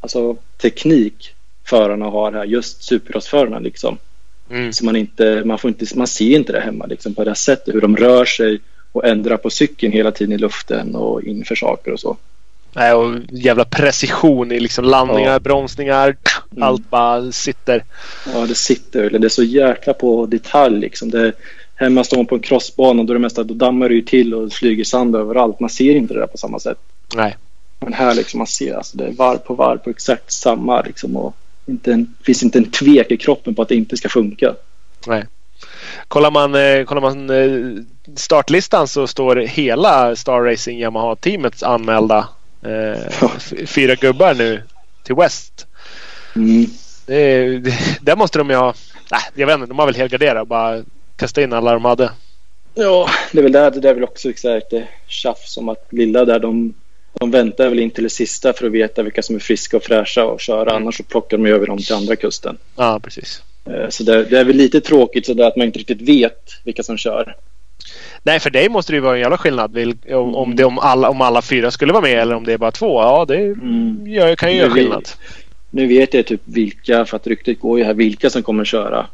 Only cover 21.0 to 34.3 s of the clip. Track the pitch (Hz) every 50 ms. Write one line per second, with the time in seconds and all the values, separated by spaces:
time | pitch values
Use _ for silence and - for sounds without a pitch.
21 | - 117 113 117 113 113 110 - - - - - - - - - 135 131 127 127
22 | 123 - - 127 120 117 131 120 - - 139 123 - - - - 131 131 123 117
23 | 113 110 120 120 120 120 113 - 117 110 113 117 131 123 127 127 127 123 120 117
24 | 113 - - 131 123 117 113 113 110 107 101 - - 120 113 110 110 - - 123
25 | 123 120 113 110 107 107 113 127 123 113 104 - 120 117 - - 131 135 147 147
26 | 123 110 113 110 107 - - - - 110 113 107 - 113 - - - - - -
27 | - - - 110 110 104 98 - - - - - - - - - - 120 113 -
28 | 131 123 120 117 113 - - 117 113 - - - 139 139 127 - - - - 135
29 | 131 127 120 123 131 127 123 123 - - 127 123 131 127 123 120 - - 117 -
30 | - - 127 113 - - - - - 127 117 120 123 123 123 123 - - - -
31 | - 104 - 131 - - - - - - - - - - - - - - 120 113
32 | 117 117 - - - - 127 - - 120 - 127 113 110 - - 143 139 147 135
33 | 113 - 123 113 - - 143 - - - 110 104 113 - 127 117 110 - - 117
34 | - 104 - 127 110 104